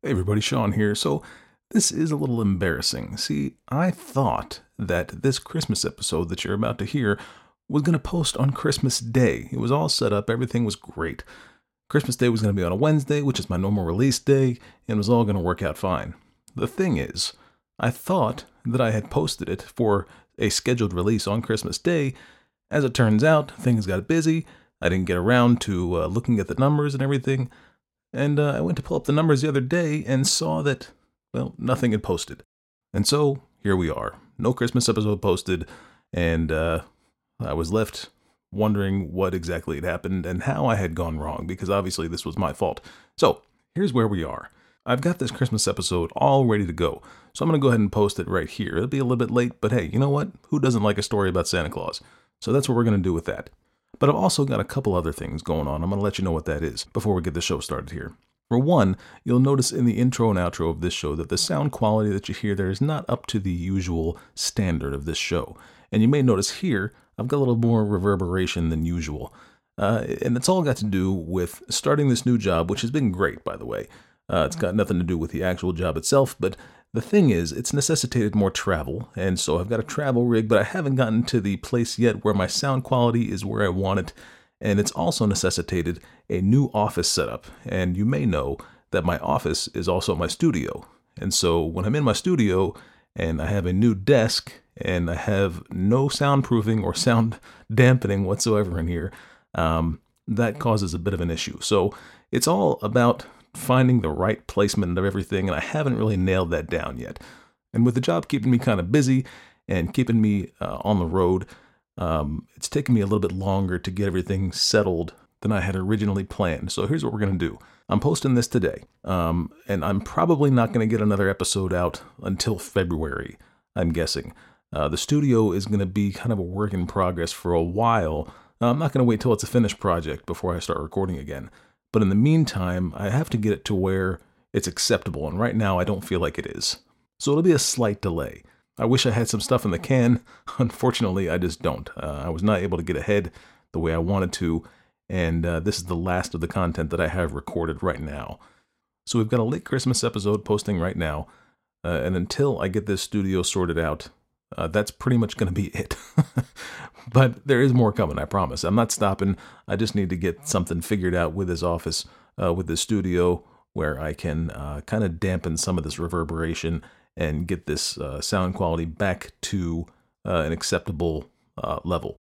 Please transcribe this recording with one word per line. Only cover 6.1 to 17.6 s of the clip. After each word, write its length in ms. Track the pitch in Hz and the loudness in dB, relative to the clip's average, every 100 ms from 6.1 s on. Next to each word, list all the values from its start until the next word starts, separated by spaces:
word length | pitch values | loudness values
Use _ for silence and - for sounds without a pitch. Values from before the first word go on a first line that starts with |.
| 80 85 | -2 -2
that 160 | 87 | -4
you're 80 | 90 | -4
about 260 | 101 110 110 | -2 -2 -4
to 40 | |
hear 340 | 98 147 113 101 - - _ _ _ | -4 0 0 0 -4 -20 _ _ _
was 100 | 147 | 0
gonna 180 | 151 165 | 2 0
post 380 | - 180 151 - | 0 -2 -2 2
on 140 | 135 | 0
Christmas 500 | 131 139 135 135 - | 2 -2 0 0 0
Day. 480 | 117 120 120 58 - | 0 4 4 2 -4
It 80 | - | -4
was 140 | 117 | 0
all 160 | 139 156 | 0 0
set 240 | - 117 | 0 0
up, 160 | 104 104 | 0 0
everything 380 | 117 127 117 113 | -2 0 0 0
was 100 | - | -2
great. 480 | - - 80 - - - - _ _ _ _ | -12 -6 -6 -6 -14 -20 -20 _ _ _ _
Christmas 280 | 151 139 120 | 0 0 2
Day 120 | 120 | 2
was 140 | 113 | 4
gonna 100 | 107 | 2
be 100 | 101 | 2
on 80 | 87 | 0
a 60 | 95 | 2
Wednesday, 460 | 151 156 135 147 | 4 4 2 0
which 160 | 139 127 | 0 -2
is 100 | - | -2
my 80 | 90 | -2
normal 300 | 98 104 85 | 0 0 0
release 320 | 90 135 127 | 2 2 2
day, 400 | - 135 131 120 - _ - | 2 4 4 0 -10 _ -4
and 100 | 107 | -2
it 20 | |
was 100 | 101 | 2
all 160 | 120 | 4
gonna 160 | 110 98 | 4 0
work 220 | 87 87 | 0 0
out 160 | 95 - | -2 -2
fine. 340 | 95 80 67 - _ _ _ | -2 -2 -4 -12 _ _ _
The 140 | - - | -6 -6
thing 300 | - 190 98 | -2 0 0
is, 340 | 65 - - - _ _ | -2 -6 -6 -8 _ _